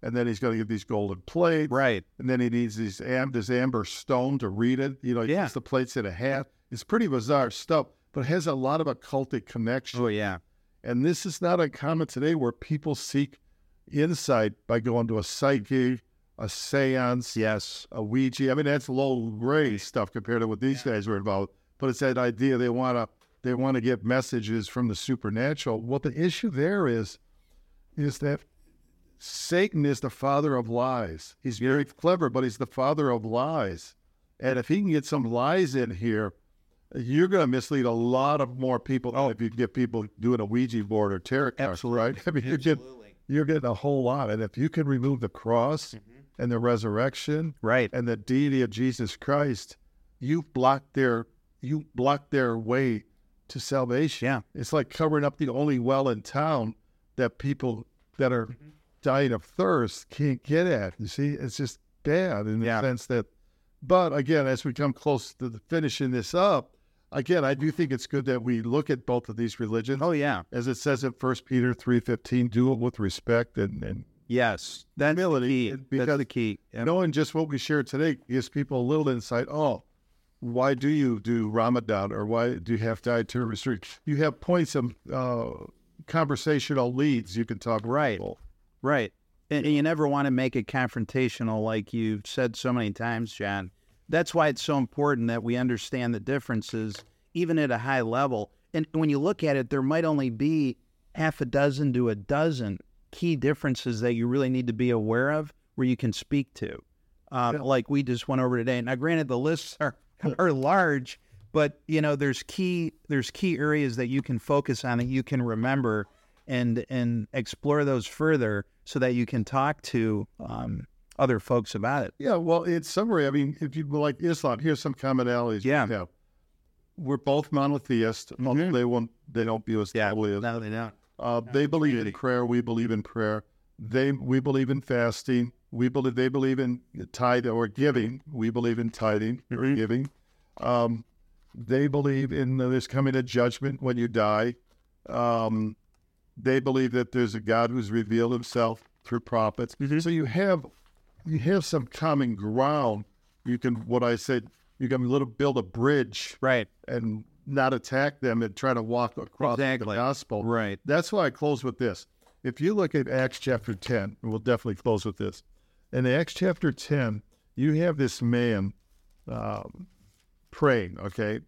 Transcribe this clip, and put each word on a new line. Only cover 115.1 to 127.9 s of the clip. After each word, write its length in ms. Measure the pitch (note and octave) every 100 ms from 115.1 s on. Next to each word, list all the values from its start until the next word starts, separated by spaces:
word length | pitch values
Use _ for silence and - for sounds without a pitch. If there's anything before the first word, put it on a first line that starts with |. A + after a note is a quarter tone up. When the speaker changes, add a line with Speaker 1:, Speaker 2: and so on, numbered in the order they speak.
| C3
Speaker 2:
can 180 | B2+ C#3
remember 640 | A#2+ A2 A#2+ C#3 A#2+ G#2+ G2+ _ _ _ -
and, 360 | B2+ A#2+ A#2 -
and 380 | C3 A#2+ A#2 G#2
explore 520 | C3+ A#2 - C#3+ D3
those 220 | C#3+ C3 G#2+
further 580 | - D#3 D#3 A2+ G#2 G2 _
so 140 | - -
that 160 | B2+
you 100 | B2 A#2
can 180 | B2+
talk 360 | G#2+ C#3 C#3 D3+
to, 440 | - B2 A2+ G#2+ G2+ _
um, 460 | - - A#2+ - - _ _ -
other 200 | C3 A#2
folks 360 | - A#2+ G#2+
about 300 | A2 G#2+ C#3
it. 100 | B2 -
Speaker 1:
Yeah, 160 | F#3+ F#3+
well, 280 | E3 E3
in 180 | E3+ E3+
summary, 440 | D#3+ - A3 F#3+ C#3
I 40 |
mean, 260 | C#3 C#3 D3
if 160 | D3 C#3+
you 80 | D3
like 340 | D3 D3 C#3
Islam, 380 | F3 D#3+ D3 A#2
here's 220 | D3+ D3+
some 140 | D3+
commonalities 680 | C3 C3+ C3 B2 A#2+ A#2+ G#2+
we 60 | A2+
Speaker 2:
Yeah. 160 | D3 A2+
Speaker 1:
have. 220 | A2 F2+ _ _ _ _ _ _ _ _ -
We're 200 | C#3+ C#3
both 340 | - C#3 D3+
monotheists. 800 | C#3+ C#3 C#3+ -